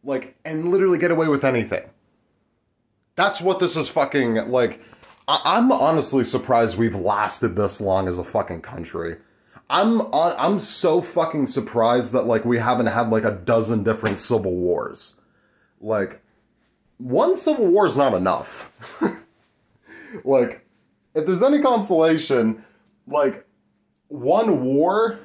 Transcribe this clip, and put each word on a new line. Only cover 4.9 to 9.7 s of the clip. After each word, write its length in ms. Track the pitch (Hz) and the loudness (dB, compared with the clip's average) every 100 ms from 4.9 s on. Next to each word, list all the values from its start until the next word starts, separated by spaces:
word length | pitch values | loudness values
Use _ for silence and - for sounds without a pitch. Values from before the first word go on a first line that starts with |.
| - - - - | -20 -20 -16 -2
I, 140 | 147 | 0
I'm 280 | 151 196 247 | 2 2 4
honestly 520 | 254 147 160 135 135 | 4 2 2 2 0
surprised 540 | 117 127 - 120 113 98 | 0 -2 2 2 2 2
we've 180 | 113 101 | 0 0
lasted 600 | 90 101 104 - 113 90 | -2 0 -2 -2 -2 0
this 260 | 101 - | -2 -2
long 260 | 101 95 92 | 0 0 0
as 120 | 87 | -4
a 40 | |
fucking 380 | 87 - - 85 | -4 -4 -4 -8
country. 560 | - - 82 85 85 85 _ _ _ - | -12 -14 -12 -8 -8 -10 _ _ _ -20
I'm, 440 | _ | _